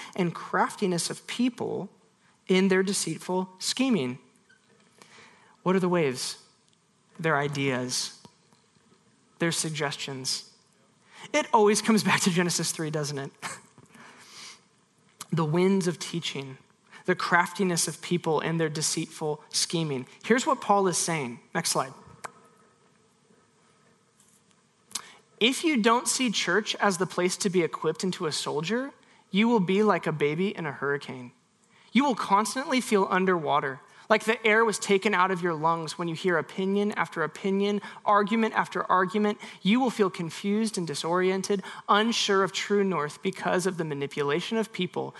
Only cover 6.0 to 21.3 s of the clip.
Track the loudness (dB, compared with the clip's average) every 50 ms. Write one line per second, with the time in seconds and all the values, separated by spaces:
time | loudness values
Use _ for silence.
6 | 2 2 0 -4 -6 -8 -10 -12 -16 _ _ _ _ _ _ _ _ _ _ _
7 | _ _ _ -4 -2 0 2 2 0 -2 -2 -2 0 0 0 -2 -2 -4 -4 -4
8 | -6 -6 -10 -16 -20 -20 _ _ _ _ _ _ _ _ _ _ _ _ _ _
9 | _ _ _ _ _ _ _ -2 -2 -2 0 -2 -4 -4 -4 -4 -4 -4 -4 -6
10 | -10 -10 -10 -8 -6 -6 -6 -6 -8 -12 _ _ _ _ _ _ _ _ _ _
11 | _ _ -20 -20 -8 -2 -2 -2 0 4 4 6 6 6 4 4 2 2 2 4
12 | 4 2 2 2 2 2 2 2 2 0 0 -2 -2 -4 -4 -4 -4 -4 -4 -4
13 | -4 -4 -6 -8 -8 -10 -12 -12 -12 -12 -12 -14 -18 -20 _ _ -20 -20 -20 -20
14 | -20 -20 -20 -20 -20 -20 -20 -20 -18 -20 -20 -20 _ _ _ _ _ _ _ _
15 | _ _ _ -16 -10 -4 -2 0 0 2 2 4 4 4 4 4 2 0 -2 -4
16 | -6 -8 -6 -6 -6 -6 -8 -8 -10 -12 -14 -18 _ _ _ _ _ _ -20 -6
17 | -2 -2 -2 0 2 4 4 4 4 4 0 0 0 2 2 0 -2 -2 -4 -6
18 | -4 -2 -2 0 0 0 0 0 0 0 0 0 0 -2 -2 -2 -2 -2 -2 -2
19 | -4 -6 -6 -6 -4 -4 -4 -6 -8 -6 -4 -4 -2 -2 -2 -2 -2 -2 -4 -6
20 | -6 -10 -14 -6 0 2 2 2 2 2 0 0 2 2 4 4 4 2 2 0
21 | -2 -2 -2 -2 -4 -6